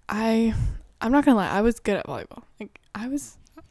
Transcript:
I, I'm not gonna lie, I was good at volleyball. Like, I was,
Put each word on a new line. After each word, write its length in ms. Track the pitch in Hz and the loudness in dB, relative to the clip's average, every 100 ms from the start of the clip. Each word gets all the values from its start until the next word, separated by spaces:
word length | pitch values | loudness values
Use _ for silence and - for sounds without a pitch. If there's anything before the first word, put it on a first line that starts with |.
| - | -10
I, 440 | 208 226 226 226 - - - - - | -4 0 2 2 0 -2 -4 -14 -8
I'm 120 | 226 | 2
not 120 | 285 | 4
gonna 120 | 285 220 | 6 4
lie, 140 | 180 | 2
I 100 | 196 | 2
was 200 | 226 - | 2 0
good 160 | - 190 | -2 -4
at 100 | - | -4
volleyball. 380 | 139 - - - _ | -10 -10 -18 -20 _
Like, 220 | 208 - _ | -18 -18 _
I 140 | 202 247 | -12 -6
was, 300 | 277 - - - 311 - | -6 -8 -20 -20 -20 -8